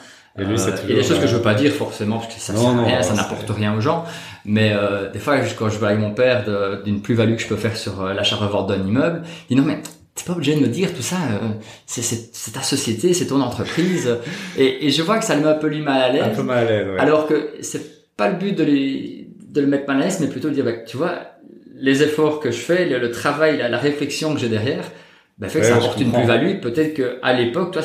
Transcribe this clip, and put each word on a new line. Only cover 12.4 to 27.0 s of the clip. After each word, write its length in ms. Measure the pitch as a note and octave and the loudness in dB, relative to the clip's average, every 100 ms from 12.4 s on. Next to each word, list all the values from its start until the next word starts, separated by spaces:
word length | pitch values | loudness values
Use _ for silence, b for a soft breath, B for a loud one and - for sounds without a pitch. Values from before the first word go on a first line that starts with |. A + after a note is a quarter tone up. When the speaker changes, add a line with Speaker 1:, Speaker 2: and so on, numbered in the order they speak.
| - | -12
Speaker 2:
ta 100 | - | -8
société, 540 | - C#3 - G#2 F3+ F3+ | -2 -2 -2 0 0 0
c'est 100 | C3+ | 0
ton 160 | C3+ | 0
entreprise. » 720 | A#2+ - - - F#3 E3+ B2 A#2 D3+ F#3+ B B | 0 -2 -4 0 0 0 0 -2 -4 -10 B B
Et, 260 | C3 - D3+ | 2 2 0
et 60 | |
je 100 | C#3+ | 0
vois 160 | E3 A3 | 0 0
que 80 | - | 0
ça 80 | D3 | 2
le 60 | |
met 60 | D#3 | 2
un 60 | D3+ | 2
peu 120 | D3+ | 0
lui 140 | D3+ | -2
mal 220 | D3 C3+ | 0 2
à 60 | B2+ | 2
l'aise. 140 | C#3 | 2
Speaker 1:
Un 60 | A2 | 0
peu 140 | - | -2
mal 240 | C3 B2 A2+ | 0 2 2
à 20 | |
l'aise, 180 | G#2+ G2 | 2 0
ouais. 120 | F#2+ | 0
Speaker 2:
Alors 260 | C#3 D#3 D3+ | 4 4 4
que 280 | D3+ - - | 0 -2 -8
c'est 200 | - C#3+ - - _ - | -10 -10 -10 -18 _ -2
pas 140 | G3+ | 0
le 60 | E3+ | 0
but 160 | G3 D#3+ | -2 0
de 80 | |
lui, 680 | D3+ C#3 C#3 C3+ - - - - - | 2 2 2 -4 -8 -12 -16 -20 -6
de 100 | D3 | 0
le 60 | C#3 | 2
mettre 220 | C#3 - | 2 0
mal 120 | C3+ | 0
à 20 | F3 | 0
l'aise, 140 | - | 0
mais 60 | C#3 | -2
plutôt 220 | B2 D3+ | -2 -2
de 40 | |
dire, « 120 | C3+ A#2+ | 0 -2
Bah, 80 | A#2 - | -4 -8
tu 120 | B2 | -4
vois, 160 | F3 - - - - - - C3 | -4 -4 -10 -20 -20 -20 -20 -2
les 280 | C3+ C3+ | 2 4
efforts 360 | D3 D3+ D3+ D3+ | 4 4 2 2
que 120 | B2+ | -2
je 60 | A#2 | -2
fais, 260 | - F3 E3 | 0 2 2
le, 140 | B2 | 0
le 100 | A#2+ | -2
travail, 480 | - D3 C#3+ D#3 C3+ | -2 -2 2 2 2
la, 120 | A#2+ | 0
la 80 | A#2+ | 0
réflexion 560 | C#3+ C#3+ C#3+ - D#3 D3 | 0 0 -4 -4 -2 -2
que 40 | |
j'ai 100 | A#2 | 0
derrière, 340 | A2 A#2 F3 E3+ - B B B B | 0 0 -4 -6 -14 B B B B
bah, 80 | G2+ | -4
fait 120 | - | 2
que 20 | |
Speaker 1:
Ouais, 60 | A2 | 4
Speaker 2:
ça 40 | A#2+ | 4
Speaker 1:
ouais, 40 | |
je 40 | B2 | 2
Speaker 2:
apporte 140 | - | 0
une 60 | B2 | 2
Speaker 1:
comprends. 80 | A#2+ | 4
Speaker 2:
plus-value. 380 | A#2 A#2 F3 F#3+ | 4 4 2 -2
Peut-être 320 | A#2+ A#2+ D#3 | -2 0 0
qu'à 400 | C#3+ | 0